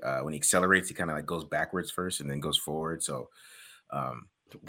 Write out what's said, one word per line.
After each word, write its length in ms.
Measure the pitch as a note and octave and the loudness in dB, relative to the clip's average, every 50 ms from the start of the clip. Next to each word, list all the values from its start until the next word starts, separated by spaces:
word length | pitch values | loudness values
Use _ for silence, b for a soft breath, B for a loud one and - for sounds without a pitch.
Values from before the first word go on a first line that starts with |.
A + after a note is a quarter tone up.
| - | -2
uh, 160 | C2+ C2+ C2 | -2 0 0
when 140 | C2+ D2+ D#2 | 0 -2 -4
he 40 | D2 | 0
accelerates, 500 | D2 - - F#2 F2+ F#2 F#2+ F#2 F2+ - | 2 4 6 6 8 8 6 6 6 2
he 40 | - | -4
kinda, 200 | - F#2 E2 D#2 | -4 -2 -2 -2
like, 100 | D2+ D2+ | -2 -2
goes 200 | - F2 E2 D#2 | -2 -4 -4 -4
backwards 440 | D2 - D2+ D#2+ - - F2+ E2+ - | -2 -2 -2 -2 0 -2 -4 -4 -2
first 300 | - - F2+ F#2 F2+ - | -4 -4 -4 -2 -2 -4
and 80 | D2 C#2+ | -4 -4
then 100 | C#2 C#2+ | -4 -2
goes 200 | C#2+ D#2 C#2+ - | -2 0 0 0
forward. 420 | - - D2+ D#2 D#2+ E2 E2 D#2+ | 0 0 -2 -2 -2 -2 -2 -4
So, 280 | - - C#2+ B1+ A#1+ - b b b b b b b b b b b b | -4 -4 -4 -4 -6 -8 b b b b b b b b b b b b
um, 380 | - C#2 C2+ B1+ B1 A#1+ - - _ _ _ _ - - - | -6 -4 -4 -4 -6 -8 -14 -20 _ _ _ _ -20 -18 -14